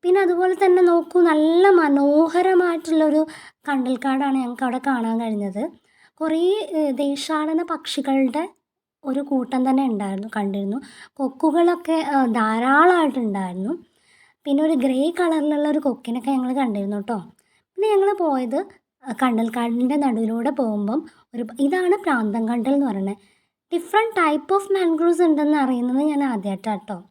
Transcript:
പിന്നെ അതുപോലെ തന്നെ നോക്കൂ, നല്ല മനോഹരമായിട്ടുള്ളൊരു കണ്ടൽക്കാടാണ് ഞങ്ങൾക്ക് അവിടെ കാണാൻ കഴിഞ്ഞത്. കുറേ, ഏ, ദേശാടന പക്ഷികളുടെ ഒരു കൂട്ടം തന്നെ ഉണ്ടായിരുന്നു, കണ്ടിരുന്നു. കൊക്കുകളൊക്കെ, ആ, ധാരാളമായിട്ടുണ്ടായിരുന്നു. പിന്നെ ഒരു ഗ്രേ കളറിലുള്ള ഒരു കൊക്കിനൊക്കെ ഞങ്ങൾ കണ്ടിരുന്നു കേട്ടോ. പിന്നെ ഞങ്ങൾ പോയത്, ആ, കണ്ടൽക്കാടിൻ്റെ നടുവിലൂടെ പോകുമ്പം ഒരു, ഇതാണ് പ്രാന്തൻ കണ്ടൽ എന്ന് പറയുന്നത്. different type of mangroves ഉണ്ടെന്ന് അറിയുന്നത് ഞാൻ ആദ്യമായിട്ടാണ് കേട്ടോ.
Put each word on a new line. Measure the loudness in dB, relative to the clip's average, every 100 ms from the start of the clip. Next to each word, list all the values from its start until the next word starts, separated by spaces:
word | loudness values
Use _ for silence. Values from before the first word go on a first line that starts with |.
പിന്നെ | 2 2
അതുപോലെ | 2 2 0
തന്നെ | 2 4 6
നോക്കൂ, | 6 4 2 2
നല്ല | 4 4 4 4 6
മനോഹരമായിട്ടുള്ളൊരു | 6 4 2 4 4 2 2 2 4 2 -2 -2 2 2 2 0 -6 -20 _ -4
കണ്ടൽക്കാടാണ് | -4 -2 -2 -2 -2 0 -2
ഞങ്ങൾക്ക് | -4 -4
അവിടെ | -4 -2 -2
കാണാൻ | -2 -2 -2
കഴിഞ്ഞത്. | -4 -4 -6 -6 -8 -10 _ _ _ _
കുറേ, | -2 0 0 0 -2
ഏ, | -2 -2
ദേശാടന | 0 -2 -4 -4 -2 0 -2
പക്ഷികളുടെ | -2 -8 -6 -6 -2 0 0 -2 -6 _ _ _ _ _
ഒരു | -6 -6
കൂട്ടം | -2 -4 -2 -2 0
തന്നെ | 2 0
ഉണ്ടായിരുന്നു, | -2 -6 -8 -8 -6
കണ്ടിരുന്നു. | -4 -4 -6 -8 -10 -20 -20
കൊക്കുകളൊക്കെ, | -8 -8 0 0 4 2 2 -2
ആ, | -2 0 2 2
ധാരാളമായിട്ടുണ്ടായിരുന്നു. | 2 0 0 4 6 6 6 2 0 -4 -4 -6 -6 -6 -8 -10 _ _ _ _ _
പിന്നെ | -2 0
ഒരു | 2
ഗ്രേ | 2 0 0 -2
കളറിലുള്ള | 0 0 0 0 0 0
ഒരു | 0
കൊക്കിനൊക്കെ | -2 -4 -6 -6 -2
ഞങ്ങൾ | -2 -2
കണ്ടിരുന്നു | -2 -2 -2 -4 -6
കേട്ടോ. | -6 -8 -8 _ _ _ _
പിന്നെ | -4 0
ഞങ്ങൾ | 2 2
പോയത്, | 0 0 0 -2 -4 -6 -14 _ _
ആ, | -12 -2
കണ്ടൽക്കാടിൻ്റെ | 0 0 -2 -2 -4 -2 0 0
നടുവിലൂടെ | 0 0 -2 -2 -2
പോകുമ്പം | -2 -2 -2 -2 -4 -6 _ _
ഒരു, | -12 -10 -2
ഇതാണ് | 0 0 0 0
പ്രാന്തൻ | 0 0 0 -2 -2
കണ്ടൽ | -2 0
എന്ന് | 0 0
പറയുന്നത്. | -2 -4 -6 _ _ _ _ _
different | -6 0 2 2
type | 0 0 0 0 -2
of | 0
mangroves | 0 0 2 0 2
ഉണ്ടെന്ന് | 2 2 2 0
അറിയുന്നത് | 0 -2 -2 0
ഞാൻ | 0 0
ആദ്യമായിട്ടാണ് | -2 -2 -4 -6 -6 -8
കേട്ടോ. | -8 -14 -14